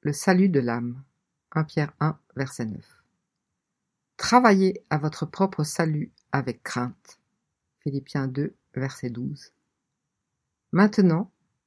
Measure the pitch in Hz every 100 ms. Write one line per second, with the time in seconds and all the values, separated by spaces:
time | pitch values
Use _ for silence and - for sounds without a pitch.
0 | 147 147 - 185 196 143 120 120 120 127
1 | - _ _ _ _ 160 156 160 147 -
2 | 156 151 _ 127 135 - 113 104 - _
3 | _ _ _ _ _ _ _ _ _ _
4 | _ - - 247 247 196 190 - - 151
5 | 151 - 156 - 190 170 151 - 160 151
6 | - _ _ 139 127 - - 123 123 -
7 | _ - _ _ _ _ _ _ 147 139
8 | 139 147 135 131 151 - _ 131 135 -
9 | 127 117 135 143 - _ _ _ _ _
10 | _ _ _ _ _ _ _ 165 208 208
11 | 185 160 240 _ _ _